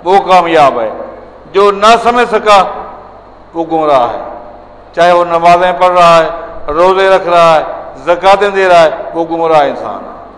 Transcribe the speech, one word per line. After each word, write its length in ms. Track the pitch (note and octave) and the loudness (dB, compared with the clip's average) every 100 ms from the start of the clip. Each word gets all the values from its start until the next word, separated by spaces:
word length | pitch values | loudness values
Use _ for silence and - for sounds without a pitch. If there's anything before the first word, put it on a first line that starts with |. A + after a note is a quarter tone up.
وہ 160 | E3+ G3 | 2 0
کامیاب 600 | F3+ F#3 E3+ D#3+ C#3 B2 | 2 0 2 2 2 0
ہے۔ 80 | A2 G2 - - - - - | -6 -8 -16 -18 -20 -20 -6
جو 200 | F#3+ G3+ | 0 0
نہ 140 | G3 G#3+ A#3 | 2 2 2
سمجھ 260 | G3 A#3+ A#3 | 0 -2 -2
سکا، 340 | G#3 G#3+ G3+ F3+ - - - - - - - - | -2 2 2 2 -6 -16 -18 -20 -20 -20 -20 -14
وہ 120 | E3 E3 | -10 -6
گمراہ 420 | D#3+ D#3 C#3 A#2 | -4 0 0 -2
ہے۔ 100 | G#2 - - - - - - - - | -6 -14 -16 -20 -20 -20 -20 -14 0
چاہے 160 | F3 | 2
وہ 140 | F3 F3 | 2 0
نمازیں 480 | E3+ E3+ F3 F#3 | 0 2 2 0
پڑھ 260 | F3 F3+ F3+ | 0 0 4
رہا 240 | E3+ E3 | 4 4
ہے، 40 | D#3+ - - - - | 2 -6 -14 -14 -8
روزے 420 | D3+ F3+ F#3+ F#3+ | 0 0 2 2
رکھ 180 | F#3+ E3 | 0 0
رہا 280 | F3 E3+ D#3 | 2 4 2
ہے، 80 | C#3+ - - - | -2 -12 -16 -12
زکوٰۃیں 540 | C#3 F3 F#3+ G3 G3+ | -4 0 2 2 0
دے 200 | F#3+ F#3 | 0 2
رہا 140 | F3 | 4
ہے، 60 | D#3+ C#3 - | 2 -2 -10
وہ 120 | E3 E3 | -8 -6
گمراہ 300 | E3 E3 D#3 | -4 0 0
انسان 440 | C#3 B2 A2+ G2 - | 0 -4 -10 -12 -14
ہے۔ 200 | - - | -20 -20